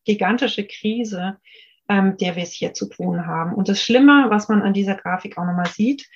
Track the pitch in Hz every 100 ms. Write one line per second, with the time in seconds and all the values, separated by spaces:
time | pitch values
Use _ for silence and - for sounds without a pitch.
0 | - 208 185 247 254 - 202 - 214 226
1 | 220 185 185 196 _ - - _ - 202
2 | 190 190 180 175 170 - 170 - 202 -
3 | 185 175 165 165 165 202 196 202 - 247
4 | 285 285 247 214 208 208 202 196 196 190
5 | - 180 208 - 180 175 175 - 220 277
6 | -